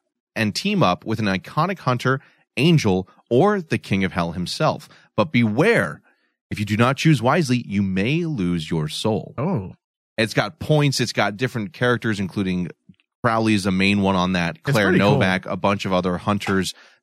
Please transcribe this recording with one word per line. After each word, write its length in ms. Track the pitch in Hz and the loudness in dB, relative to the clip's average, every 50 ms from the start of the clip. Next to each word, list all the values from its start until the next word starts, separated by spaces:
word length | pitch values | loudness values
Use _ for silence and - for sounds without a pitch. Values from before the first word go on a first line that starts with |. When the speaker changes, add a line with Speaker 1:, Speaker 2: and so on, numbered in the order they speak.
| _ _ _ _ _ _ - | _ _ _ _ _ _ -4
Speaker 1:
and 200 | 110 110 104 92 | -2 -2 -2 -2
team 280 | - - 196 208 190 123 | -2 -2 -2 0 2 2
up 220 | 92 90 - - | 2 2 0 -2
with 140 | - 113 104 | -6 -4 -2
an 80 | 110 | 0
iconic 540 | 101 95 92 - - - 151 160 190 202 - | 0 -2 -2 -4 -6 -4 -2 -2 -2 -2 -4
hunter, 400 | - 131 123 120 - 131 131 135 - _ _ _ _ _ - | -2 -2 -2 0 0 0 -2 -2 -4 _ _ _ _ _ -4
angel, 520 | - 127 175 175 143 - 107 90 92 92 - _ _ _ - | 0 2 4 4 4 4 2 2 0 -2 -4 _ _ _ 0
or 320 | 117 127 170 208 208 196 | 2 4 4 4 2 0
the 160 | 165 - 120 104 | -2 -4 -4 -6
King 240 | - - 107 95 95 | -4 -2 -2 0 0
of 80 | 87 - | -2 -2
Hell 200 | 95 85 85 80 | -2 -4 -4 -4
himself. 560 | 90 87 - - - 160 143 - - - - - - _ _ _ | -6 -6 -6 -4 -2 -2 -2 -2 -2 -8 -18 -20 -20 _ _ _
But 140 | - - 160 | -2 -2 0
beware, 680 | - 120 120 107 104 120 165 226 233 151 101 80 - - _ _ _ _ _ _ _ _ _ - | 2 2 2 2 2 2 2 2 2 2 0 -2 -6 -12 _ _ _ _ _ _ _ _ _ -10
if 80 | 90 82 | -8 -6
you 60 | 107 | -4
do 120 | 104 107 | -2 2
not 200 | 104 120 127 139 | 2 2 2 2
choose 240 | - - 160 156 117 | 2 2 2 4 4
wisely, 420 | 110 127 143 185 165 123 127 123 117 | 2 2 2 2 0 0 0 -2 -2
you 160 | 147 170 196 202 | -2 -2 0 0
may 420 | 190 - 131 98 123 151 170 175 | 0 0 0 0 0 0 -2 -2
lose 460 | 160 151 113 90 87 87 85 78 - | -4 -2 -2 -2 0 -2 -2 -4 -4
your 180 | 85 80 76 78 | -4 -4 -4 -4
soul. 460 | - - - 107 110 90 - - - | -6 -4 -2 -2 -2 -2 -4 -8 -8
Speaker 2:
Oh. 360 | - 131 190 190 113 95 85 - _ _ _ _ _ _ _ _ | -6 -4 -2 -2 -4 -6 -8 -12 _ _ _ _ _ _ _ _
Speaker 1:
It's 180 | - 113 110 - | -2 -2 -2 0
got 240 | 139 120 101 - - | -2 -2 -2 -4 -6
points, 420 | - - 156 151 147 143 131 - | -2 2 2 4 4 2 2 0
it's 120 | 123 104 - | -2 -2 0
got 240 | - 107 110 107 | 0 0 0 0
different 360 | 98 131 123 - 120 104 90 - | -2 -4 -4 -4 -4 -6 -6 -6
characters, 460 | - 123 123 120 113 - 117 107 95 | -2 0 0 0 0 0 -2 -2 -2
including 500 | 98 85 - 107 98 92 92 90 87 80 - _ _ - - _ _ _ _ _ - | -4 -4 -4 -4 -2 -2 -2 -2 -4 -6 -8 _ _ -20 -20 _ _ _ _ _ -2
Crowley 320 | 120 113 113 113 110 110 | 0 0 2 2 2 2
is 100 | 101 90 | 2 0
the 80 | 101 92 | 0 0
main 280 | 92 95 98 101 101 98 | 2 2 2 2 2 2
one 140 | 98 98 | 2 2
on 160 | 92 90 92 92 | 2 0 0 0
that, 240 | 90 85 85 82 | 0 -2 -2 -4
Speaker 2:
It's 140 | - - 139 | -6 -4 0
Speaker 1:
Claire 160 | 139 110 101 | 0 2 2
Speaker 2:
pretty 140 | 95 92 95 | 4 4 4
cool. 120 | 98 101 - | 4 4 4
Speaker 1:
Novak, 340 | - 101 92 92 92 - | 4 2 2 0 -2 -4
a 100 | - 98 | -6 -6
bunch 280 | 90 - 98 101 98 - | -2 -2 -2 -2 -2 -2
of 80 | 101 95 | -2 0
other 240 | 90 90 92 90 | 0 0 0 -2
hunters 580 | 87 - 107 104 101 - - 98 95 90 80 - - - - _ _ | -4 -2 -2 -2 -2 -2 -2 0 0 0 -2 -6 -12 -16 -20 _ _